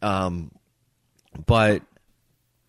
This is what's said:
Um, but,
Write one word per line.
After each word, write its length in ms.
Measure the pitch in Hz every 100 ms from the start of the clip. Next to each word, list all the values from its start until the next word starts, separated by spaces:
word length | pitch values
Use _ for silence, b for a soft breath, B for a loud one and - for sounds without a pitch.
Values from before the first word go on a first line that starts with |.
Um, 500 | 104 95 92 87 78 - _ _ _ _ _ _ _ - -
but, 380 | 117 107 101 - _ _ _ _ _ _ _